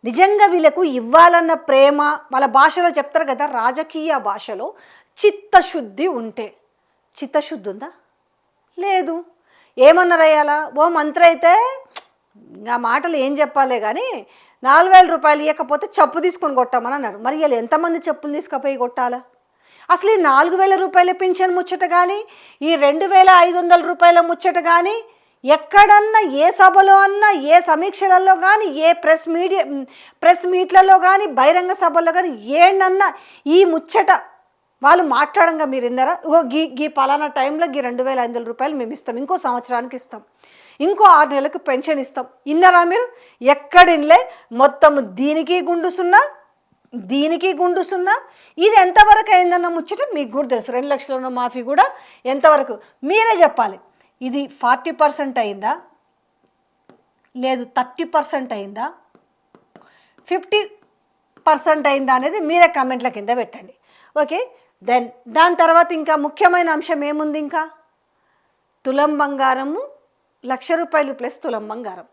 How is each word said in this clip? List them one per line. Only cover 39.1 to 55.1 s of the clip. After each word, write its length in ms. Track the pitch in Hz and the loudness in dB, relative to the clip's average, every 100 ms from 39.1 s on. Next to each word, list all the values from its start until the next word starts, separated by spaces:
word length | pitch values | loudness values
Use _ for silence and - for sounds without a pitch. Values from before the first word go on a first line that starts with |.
| 240 | -12
ఇంకో 200 | 285 370 | -6 -6
సంవత్సరానికి 600 | 269 247 247 240 247 254 | -6 -8 -6 -8 -8 -18
ఇస్తాం, 260 | _ 220 _ _ _ _ _ _ | _ -20 _ _ _ _ _ _
ఇంకో 240 | 320 403 | -4 2
ఆరు 240 | - 320 294 | 6 6 4
నెలలకు 300 | 277 277 - | -2 -6 -8
పెన్షన్ 420 | - 262 294 294 | -6 -6 -4 -6
ఇస్తాం." 260 | 254 - 254 _ 285 | -6 -12 -14 _ -6
విన్నారా 380 | 311 370 359 | 4 4 6
మీరు? 240 | 349 403 494 - _ _ | 2 -2 -4 -12 _ _
ఎక్కడిన్లే. 880 | 247 277 - 359 359 320 294 359 508 - _ | 0 0 2 4 6 4 4 4 4 -16 _
మొత్తం 440 | 233 269 277 302 285 | 0 0 4 2 2
దీనికి 640 | 220 185 285 311 311 359 | -6 -6 -4 -2 -2 -4
గుండు 260 | 339 339 349 | -2 -4 -4
సున్నా, 340 | 359 349 403 571 - _ _ _ _ _ | -4 2 2 2 -8 _ _ _ _ _
దీనికి 600 | 247 185 269 302 330 370 | -18 -6 -4 -2 -4 -4
గుండు 280 | 330 359 359 | -2 -2 -2
సున్నా. 380 | 359 381 370 480 - _ _ - | -6 -6 -4 -4 -6 _ _ -2
ఇది 220 | 392 415 | 2 4
ఎంతవరకు 520 | 359 381 415 427 427 | 4 6 6 6 4
అయిందన్న 340 | 370 349 359 349 | 2 2 0 -2
ముచ్చట 300 | 339 330 392 554 | -6 -8 -8 -6
మీకు 180 | 339 254 | -6 -6
కూడా 160 | 247 262 | -6 -4
తెలుసు. 240 | 240 233 | -6 -6
రెండు 140 | 247 285 | -8 -4
లక్షల 280 | 277 277 | -6 -6
రుణమాఫీ 480 | 262 254 247 247 254 | -10 -8 -6 -8 -8
కూడా 300 | 240 302 539 - _ _ 247 | -4 0 0 -2 _ _ -8
ఎంతవరకు 520 | 269 311 294 269 214 _ _ | 2 4 2 0 -12 _ _
మీరే 380 | 277 415 453 392 | -4 0 0 2
చెప్పాలి. 380 | 320 - 214 190 _ _ _ _ | 2 2 -6 -6 _ _ _ _
ఇది 240 | 254 277 277 | -10 -8 -10
ఫార్టీ 440 | - 240 254 330 | -6 -4 -2 -4
పర్సెంట్ 480 | 330 302 | -2 -2